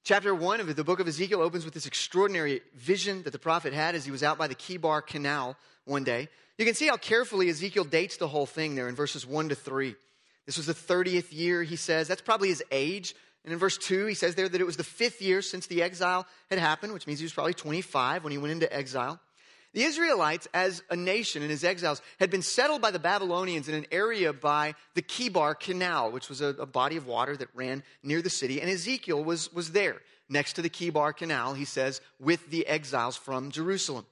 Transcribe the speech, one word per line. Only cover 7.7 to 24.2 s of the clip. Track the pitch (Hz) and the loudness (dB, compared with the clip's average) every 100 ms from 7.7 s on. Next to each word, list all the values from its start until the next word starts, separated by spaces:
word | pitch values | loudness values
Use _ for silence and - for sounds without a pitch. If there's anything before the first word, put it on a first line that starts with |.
| 202 | 0
dates | 160 160 175 - | 4 2 2 -2
the | 160 | -2
whole | 151 135 | 0 -2
thing | 156 156 139 | -2 -2 -2
there | 123 | -4
in | |
verses | 123 147 156 123 | -2 -4 -4 -4
one | 147 156 | -2 -2
to | |
three. | 147 - 135 135 107 _ _ _ _ - | -4 -4 -2 -4 -6 _ _ _ _ -8
This | 156 | -6
was | |
the | 151 | -4
thirtieth | 156 - 180 180 180 175 | -4 2 2 4 0 -2
year, | 156 170 175 | -2 0 2
he | 160 170 | 0 -4
says. | - 160 156 | 0 0 2
That's | 180 | -2
probably | - 220 196 | 2 2 4
his | 170 - | 0 0
age. | 135 147 202 180 - _ _ | 0 0 -2 -8 -14 _ _
And | 165 | -10
in | 170 | 0
verse | 185 - | 0 0
two, | - 190 208 | 0 0 0
he | |
says | 202 175 175 | 0 0 0
there | 185 | -2
that | 175 | 0
it | 180 | 0
was | 170 | -2
the | |
fifth | 160 - 233 - | -8 -2 -2 0
year | 190 185 | 2 2
since | 190 185 - | 0 -8 -4
the | 170 | 0
exile | 175 180 180 180 185 - _ | 0 2 2 2 -2 -18 _
had | 190 | 2
happened, | 160 156 208 | 2 2 -2
which | 196 - | -8 -6
means | 147 | -6
he | |
was | 165 | -4
probably | 156 156 | -2 -2
twenty-five | 180 151 165 185 139 127 170 | -2 -4 -4 -2 0 0 0
when | 151 | -4
he | 143 | -4
went | 147 | -4
into | 165 160 | 0 0
exile. | 139 131 131 123 165 _ _ - - _ | 0 -4 -4 -4 -6 _ _ -20 -20 _
The | 202 | 0
Israelites, | 294 302 339 226 151 170 - | 0 2 2 4 4 2 -2
as | 175 190 170 - | 0 0 0 -6
a | 175 | -2
nation | 180 208 226 151 | 0 0 -2 -4
and | 147 | -2
as | 151 | 0
exiles, | 170 185 170 143 - - | 0 2 0 -2 -8 0
had | 190 | 2
been | 190 | 2
settled | - - 277 302 | 2 4 4 4
by | 226 | 2
the | 180 | 2
Babylonians | 165 202 190 170 185 165 139 | 2 2 2 0 0 -4 -4
in | 156 | -6
an | 143 | -2
area | 170 214 220 | 0 2 2